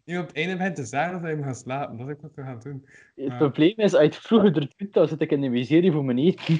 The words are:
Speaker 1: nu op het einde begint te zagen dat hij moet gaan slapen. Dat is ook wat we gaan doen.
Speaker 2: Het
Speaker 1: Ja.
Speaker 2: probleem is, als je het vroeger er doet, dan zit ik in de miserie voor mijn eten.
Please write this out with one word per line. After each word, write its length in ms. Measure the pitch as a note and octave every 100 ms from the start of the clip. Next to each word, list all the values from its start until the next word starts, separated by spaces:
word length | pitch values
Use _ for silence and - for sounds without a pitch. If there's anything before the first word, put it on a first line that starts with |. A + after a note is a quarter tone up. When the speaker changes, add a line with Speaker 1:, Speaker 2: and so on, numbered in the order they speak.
Speaker 1:
nu 140 | - F3
op 80 | F3
het 100 | D3+
einde 200 | F3 F3+
begint 200 | F#3+ D3+
te 80 |
zagen 280 | A2+ C3+ E3+
dat 100 | F3+
hij 120 | E3 D3+
moet 80 |
gaan 100 | C#3
slapen. 420 | A2+ B2 C3+ C#3 A#2
Dat 100 | C3
is 40 |
ook 60 | D3
wat 140 | D#3
we 80 | -
gaan 180 | C3 A#2
doen. 260 | C#3+ C3+ _ - _
Speaker 2:
Het 120 | - C3
Speaker 1:
Ja. 100 | B2
Speaker 2:
probleem 360 | D3 C3 E3 A3
is, 160 | G3+
als 80 | F#3+
je 60 | D3+
het 80 | -
vroeger 400 | - A3 G3 D3+
er 160 | C#3 -
doet, 160 | G3
dan 160 | G#3+ D#3
zit 120 | D#3
ik 100 | D#3
in 100 | D3
de 80 | C3+
miserie 440 | B2 A#2+ D#3+ F#3
voor 120 | D3+
mijn 140 | C3+ B2
eten. 360 | E3+ F3+ -